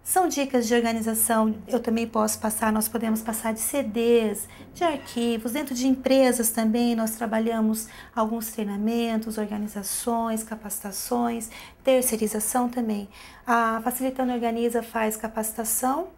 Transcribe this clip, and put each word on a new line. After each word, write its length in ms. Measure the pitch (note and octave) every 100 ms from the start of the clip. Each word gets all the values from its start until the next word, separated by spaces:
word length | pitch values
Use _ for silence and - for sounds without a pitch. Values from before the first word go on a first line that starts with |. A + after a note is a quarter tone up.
são 260 | - F#4 F4
dicas 400 | C#4 C4+ B3+ A3
de 60 |
organização, 800 | A#3+ A#3 A3+ A3 A3 - A3+ A3 G#3+ -
eu 120 | A#3
também 280 | A#3+ A3+ A3+
posso 320 | A3+ G#3+ -
passar, 340 | A3 A3 A3
nós 140 | G#3+ G#3+
podemos 340 | A#3 A3+ A3
passar 320 | A3+ A3 A3+
de 60 | A3
C 240 | - C#4+
Ds, 640 | A3+ A3 A#3 A#3 G#3+ G3+ - - -
de 100 | -
arquivos, 680 | F4 C#4 - A#3+ A#3 A3+ A#3
dentro 240 | B3+ D4
de 100 | A#3+
empresas 640 | C4 C4 C4 C4+ C4 A#3+ A3
também 460 | - A3 A#3+ A#3+
nós 160 | A3+ A3
trabalhamos 760 | A3 A#3 A3 A3+ A3+ A3 A3 - - -
alguns 320 | - A3 A#3 A3+
treinamentos, 880 | - G#3 G3+ G#3+ A#3 A#3 A3 A3 G#3+
organizações, 1040 | G#3 G#3 G#3+ G#3 G3 - B3 A#3 A3+ A3
capacitações, 1080 | A3 A3 G3+ - G3+ F#3+ - A#3+ A#3+ A#3 A3+ - - -
terceirização 840 | - B3+ B3 A3 G#3+ G#3+ G#3+ B3+ B3
também. 380 | A#3+ A3+ G#3 G3+ - - -
A 360 | - A#3 A3+ A3+
Facilitando 500 | A#3 A#3+ C4 C4 B3+
Organiza 480 | B3 A#3 A3+ A#3 A#3
faz 340 | A3+ A3+ A3
capacitação 920 | A3 A3 A3 A3 - A3 - B3+ C#4+ F#4+